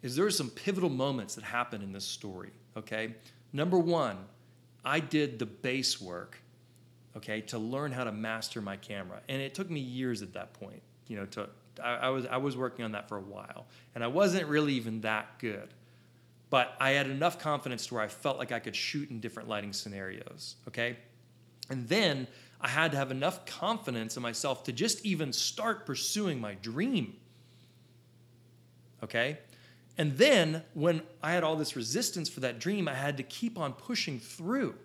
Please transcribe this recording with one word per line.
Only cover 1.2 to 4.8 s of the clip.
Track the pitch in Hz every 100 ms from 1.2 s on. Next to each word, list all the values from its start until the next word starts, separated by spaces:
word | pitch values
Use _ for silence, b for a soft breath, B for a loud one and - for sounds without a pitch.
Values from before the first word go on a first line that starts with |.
| 101 -
that |
happened | 104 120 123 107
in | 98
this | 98 98
story, | - 104 92 101 - - -
okay? | 110 110 110 113 B B B
Number | 139 160 185
one, | 165 165 131 95 95 - b b - -